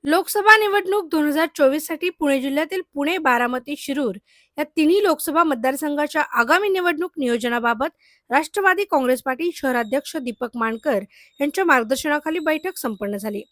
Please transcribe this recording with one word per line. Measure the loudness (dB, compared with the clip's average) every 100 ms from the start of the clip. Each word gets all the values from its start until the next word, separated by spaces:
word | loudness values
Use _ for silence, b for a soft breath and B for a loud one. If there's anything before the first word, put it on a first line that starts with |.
| 2
लोकसभा | 0 0 0 6 6
निवडणूक | 6 0 0 -2 0
दोन | 0 0
हजार | 0 -2 2
चोवीस | 2 2 -4
साठी | -4 -6
पुणे | -2 0 0
जिल्ह्यातील | 0 -2 -2 -6 -6
पुणे, | -4 -2 0
बारामती, | 0 2 0 -4 -6 -10
शिरूर | -6 -2 -2 -6 b b b -8
या |
तिन्ही | -4 2 4 4
लोकसभा | 4 0 0 2
मतदारसंघाच्या | 2 2 0 -2 -2 -2 -2 -2
आगामी | -2 0 2 2 4
निवडणूक | 2 0 0 -6 -2
नियोजनाबाबत | -2 0 0 0 0 0 -4 _ b b _
राष्ट्रवादी | 0 0 0 0 2
काँग्रेस | 0 0 2 0
पार्टी | -2 -4 -4
शहराध्यक्ष | -2 -2 -2 -2 -4 -4 -8
दीपक | -8 -8 -8
मानकर | -4 -4 -2 -2 -2 -4 b b _
यांच्या | -4 0
मार्गदर्शनाखाली | 4 4 2 -2 0 -2 -2 -4
बैठक | -2 -2 -4 -6
संपन्न | -8 -6 -6 -6
झाली. | -6 -8 -10